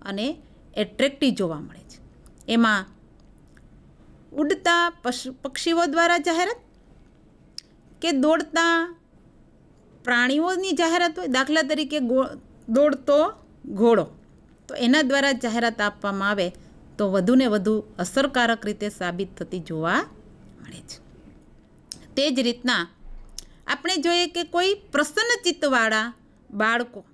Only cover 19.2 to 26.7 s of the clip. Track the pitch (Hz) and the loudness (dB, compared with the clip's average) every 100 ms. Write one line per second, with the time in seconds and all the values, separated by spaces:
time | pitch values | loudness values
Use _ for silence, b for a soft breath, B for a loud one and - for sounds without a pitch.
19.2 | 190 - 170 185 160 160 165 220 427 - | -8 -10 -10 -10 -8 -6 -2 -2 -4 -12
20.2 | - - - - - - - - - - | -20 -20 -20 -20 -20 -20 -20 -20 -20 -20
21.2 | - - - - - - - - B - | -20 -20 -20 -20 -20 -20 -20 -20 B -2
22.2 | 285 254 240 240 247 220 170 - - - | -2 0 0 -2 -2 -2 -2 -10 -18 -16
23.2 | - - b b - 269 339 370 320 349 | -18 -20 b b -6 -6 -2 -2 0 2
24.2 | 349 349 330 349 370 403 - 277 294 415 | 0 -4 -4 0 0 -2 -2 -2 0 0
25.2 | 466 480 403 - 294 254 220 220 226 233 | 0 0 0 0 0 2 2 0 -2 -8
26.2 | - _ - 208 214 | -20 _ -14 -2 0